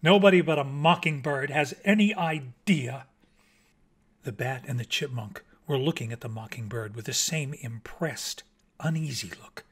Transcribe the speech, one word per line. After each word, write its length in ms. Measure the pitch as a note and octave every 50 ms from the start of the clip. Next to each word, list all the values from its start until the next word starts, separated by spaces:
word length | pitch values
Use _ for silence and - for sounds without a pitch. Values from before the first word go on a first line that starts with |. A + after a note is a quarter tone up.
Nobody 400 | - D#3 F#3 G3+ F#3+ G3+ F#3 F3+
but 180 | E3+ D3+ D#3+ D3
a 40 | C#3+
mockingbird 840 | C#3 C3+ C#3+ D3 D#3+ F3 E3+ - E3+ D#3 C#3+ B2 D3+ C#3+ C#3 C3 D3
has 260 | C3 D3 D3 C#3 - - -
any 280 | G3 G3+ G#3+ G#3 G3+ G#3
idea. 920 | - F3 E3 D#3+ D#3 C#3 B2+ A#2+ _ _ - G3 D#3 B2+ A#2+ B2 C3+ B2+ _ _ _ _ _ _ _ _ _ _ _ _ _ _ _ _ _ _ _ _ _ _ _ _
The 80 | -
bat 340 | A2 G2+ - B2 C3 B2+ -
and 120 | - C3 A#2+
the 60 | A#2
chipmunk 580 | - - - D3+ C#3+ B2+ A#2 A2 G#2+ - - - _ _ _ _
were 100 | - D3
looking 340 | C3+ C3 D3 D#3+ - - A2
at 100 | A#2 A#2
the 80 | - A#2+
mockingbird 680 | A2+ A2 A2+ A2 - - A#2 G#2 G2 A2+ A2 G#2+ G#2+
with 100 | A#2 A2
the 80 | - C3
same 400 | - - - - D#3+ D3+ C3+ D3
impressed, 920 | - - B2 A2+ A2+ - - - - - D#3+ B2+ - - - - - - _ _ _ _ _ _ _
uneasy 520 | - D#3 E3 D#3+ D#3 D3+ C3+ A#2 - F3 - -
look. 220 | - - _ - - _